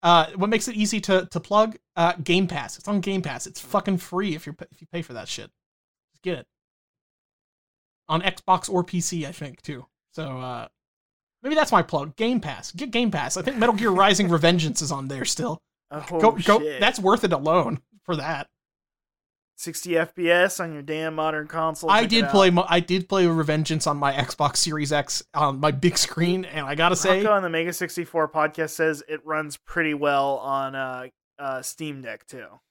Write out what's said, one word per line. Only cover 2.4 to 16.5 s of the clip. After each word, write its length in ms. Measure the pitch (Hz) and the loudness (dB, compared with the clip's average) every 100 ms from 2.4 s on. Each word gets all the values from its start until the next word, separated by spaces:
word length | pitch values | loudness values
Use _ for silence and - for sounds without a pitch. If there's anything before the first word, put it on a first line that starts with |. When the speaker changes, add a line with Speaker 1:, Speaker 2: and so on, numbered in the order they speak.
| 185 | 2
Speaker 1:
Pass. 320 | 170 120 - | -2 -8 -12
It's 80 | - | -4
on 140 | 202 | -4
Game 200 | 185 196 | -2 -4
Pass. 260 | 180 - - | -4 -8 -10
It's 100 | - | -14
fucking 380 | - 202 190 185 | -2 -2 0 -2
free 360 | - 175 202 156 | -2 -4 -4 -6
if 100 | - | -10
you're, 80 | - - | -16 -18
if 100 | _ | _
you 60 | 160 | -12
pay 100 | 175 | -10
for 120 | 160 | -10
that 120 | 120 92 | -12 -10
shit. 240 | - 101 _ _ _ _ _ _ | -12 -12 _ _ _ _ _ _
Just 100 | _ | _
get 160 | 180 160 | -8 -8
it. 80 | - _ _ _ _ _ _ _ _ _ _ _ _ _ _ _ _ | -10 _ _ _ _ _ _ _ _ _ _ _ _ _ _ _ _
On 140 | 160 | -2
Xbox 480 | 190 190 - 185 - | -2 -6 0 0 2
or 140 | 190 | -2
P 160 | 180 180 | -2 -4
C, 260 | 170 175 143 | -4 -4 -8
I 60 | |
think, 280 | 139 147 123 | -10 -14 -14
too. 240 | - 139 113 _ _ | -14 -14 -14 _ _
So, 260 | - 151 131 | -12 -10 -8
uh, 300 | 127 120 113 _ _ _ _ _ _ _ | -8 -10 -12 _ _ _ _ _ _ _
maybe 140 | 262 311 | -2 0
that's 160 | 302 | 2
my 100 | 202 | 2
plug. 320 | 170 160 147 | 2 -4 -6
Game 240 | - 226 247 | -4 -2 0
Pass. 300 | 151 127 - | -2 -10 -12
Get 220 | 170 269 | -12 -6
Game 180 | 233 240 | -2 0
Pass. 260 | 160 131 - | 0 -4 -4
I 60 | |
think 140 | - 262 | -4 0
Metal 180 | 240 | 2
Gear 160 | 208 226 | 2 2
Rising 380 | 185 196 196 190 | 4 6 6 4
Speaker 2:
<laughs> 20 | |
Speaker 1:
Revengeance 520 | 170 165 175 160 - | 4 4 4 0 -2
is 100 | 147 | -4
on 160 | 139 135 | -6 -6
there 160 | 139 | -6
still. 360 | 262 - 240 - _ _ _ | -4 -4 -4 -6 _ _ _
Speaker 2:
Oh, 140 | 147 147 170 | -14 -6 4
Speaker 1:
Go, 120 | 208 | 4
go, 280 | 226 170 | 4 4